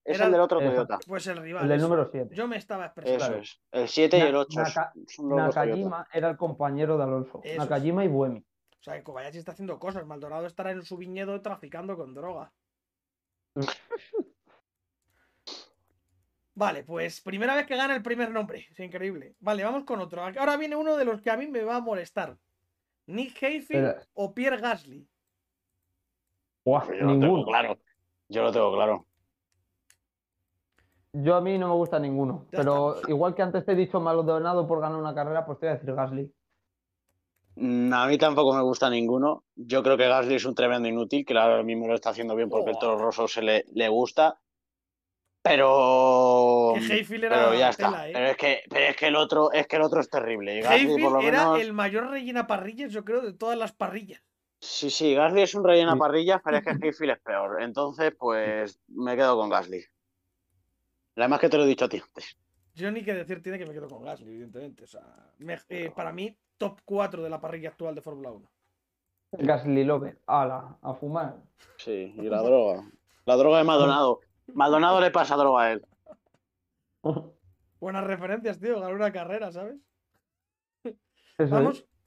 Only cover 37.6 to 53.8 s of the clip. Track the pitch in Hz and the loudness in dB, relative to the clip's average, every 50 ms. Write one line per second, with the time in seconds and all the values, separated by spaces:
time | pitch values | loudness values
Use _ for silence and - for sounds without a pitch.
37.6 | - 127 123 123 123 127 127 123 123 135 147 143 156 156 147 143 151 139 131 135 | -4 -2 0 0 2 2 2 2 2 2 2 4 4 4 4 4 4 4 4 4
38.6 | 131 127 127 - 139 131 120 120 117 117 123 127 135 147 151 - - _ _ - | 2 0 2 2 0 0 2 0 0 0 0 2 0 0 -2 -4 -8 _ _ -18
39.6 | 123 117 127 135 131 131 135 131 127 127 127 131 127 123 135 127 113 127 120 - | -8 -2 -2 2 4 4 4 4 4 4 4 4 2 2 0 0 0 -2 -2 0
40.6 | 123 120 123 123 120 117 113 117 117 104 - 143 139 - 127 113 110 117 113 113 | 0 2 2 0 0 -2 -2 -2 -2 -2 -2 -4 -2 2 2 4 6 6 4 4
41.6 | 113 113 113 113 113 113 113 113 - 117 110 113 117 113 113 110 117 107 92 110 | 2 -2 -4 -4 -2 -2 -2 -2 -2 -4 -4 -4 -6 -4 -2 -2 -2 0 0 0
42.6 | 95 - 113 113 110 117 110 107 110 113 110 - 113 110 - 113 110 110 107 107 | 0 0 -2 -2 -2 -2 0 0 0 -2 -2 -2 -4 -2 -2 -2 0 2 2 2
43.6 | - - - 110 117 110 110 120 123 120 - - 156 160 - - _ _ _ _ | 0 -2 -2 -2 0 2 2 2 0 0 2 2 2 2 2 -2 _ _ _ _
44.6 | _ _ _ _ _ _ _ _ _ _ _ _ _ _ _ _ _ 170 156 139 | _ _ _ _ _ _ _ _ _ _ _ _ _ _ _ _ _ 2 4 6
45.6 | 135 135 135 139 131 127 131 127 131 131 127 127 127 127 123 123 123 123 123 120 | 6 6 6 6 6 6 6 6 6 6 6 6 6 6 6 6 6 6 6 6
46.6 | 120 117 113 110 113 113 - 214 214 208 214 233 226 226 - - 120 117 113 120 | 6 4 4 2 0 0 0 -2 -2 -4 -4 -4 0 2 4 4 6 6 6 6
47.6 | 127 123 117 - - 101 95 - 78 107 156 127 123 135 135 - 147 143 135 120 | 4 4 4 2 0 0 0 -2 -6 -6 -4 0 0 0 0 0 0 0 0 0
48.6 | - - - 143 143 143 139 - 151 151 147 156 156 151 - 151 151 151 143 156 | -4 -4 0 0 2 2 0 0 0 2 2 2 2 2 4 4 4 4 4 2
49.6 | 147 - - 156 156 156 156 165 131 - - 143 117 113 117 107 101 98 104 107 | 0 0 2 2 2 2 2 0 0 0 -2 -4 -2 -2 -4 -4 -4 -4 -4 -2
50.6 | 110 120 - 254 277 285 302 285 311 277 135 - 220 226 247 277 311 330 160 233 | 2 4 6 6 6 4 2 2 2 2 2 4 2 4 4 4 4 4 4 2
51.6 | 226 220 214 208 202 196 196 220 233 254 277 277 254 240 254 247 233 233 214 190 | 0 -2 -4 -4 -4 -2 -2 -4 -4 -4 -6 -8 -8 -6 -4 -4 -4 -2 -4 -4
52.6 | 185 202 220 233 285 277 202 214 208 202 226 247 247 214 185 - 220 226 233 233 | -6 -8 -10 -10 -10 -10 -10 -10 -6 -4 -4 -4 -4 -4 -8 -6 -4 -4 -4 -4
53.6 | 226 208 - _ | -4 -6 -6 _